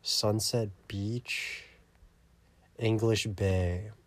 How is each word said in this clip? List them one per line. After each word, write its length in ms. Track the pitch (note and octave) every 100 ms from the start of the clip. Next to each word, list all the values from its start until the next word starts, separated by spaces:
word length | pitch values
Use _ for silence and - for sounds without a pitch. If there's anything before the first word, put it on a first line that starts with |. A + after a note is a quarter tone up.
Sunset 680 | - - G#2+ G#2+ G#2 A#2+ G#2+ G2 _
Beach? 760 | G2+ G2+ A#2+ - - - - - - _ _ - _ _ _ _ _ _ -
English 480 | A2+ A2 A2+ G#2+ A2
Bay. 640 | G2 G2 F#2 F2+ F2+ G#2+ -